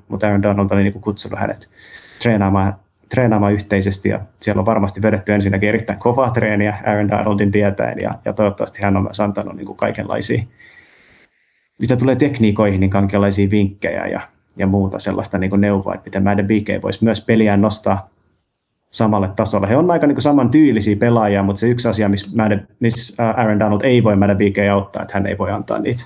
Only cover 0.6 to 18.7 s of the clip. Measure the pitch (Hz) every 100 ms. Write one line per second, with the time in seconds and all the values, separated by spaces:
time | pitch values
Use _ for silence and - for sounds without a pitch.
0.6 | 98 101 98 98 107 101 101 101 104 -
1.6 | - _ - - - - 117 107 98 98
2.6 | 98 98 _ _ - 131 120 107 101 104
3.6 | - 98 98 98 104 101 - - 110 104
4.6 | 107 110 101 - 107 104 - 104 98 98
5.6 | 104 110 110 - 120 123 123 120 110 104
6.6 | 104 101 107 104 104 104 107 101 104 104
7.6 | 101 98 58 - - - - 104 104 101
8.6 | - - 101 95 98 - 104 101 95 -
9.6 | - - 107 110 101 - - 120 - _
10.6 | - - _ _ _ _ _ _ _ _
11.6 | _ - 120 123 131 127 147 120 107 104
12.6 | 104 95 98 98 98 101 101 98 101 104
13.6 | 98 - 82 87 - - - _ _ -
14.6 | 98 98 95 98 101 95 98 98 95 101
15.6 | 101 98 95 95 - 98 98 101 98 107
16.6 | 101 98 104 - 113 107 - 113 107 101
17.6 | 107 101 101 98 - _ _ _ _ _
18.6 | _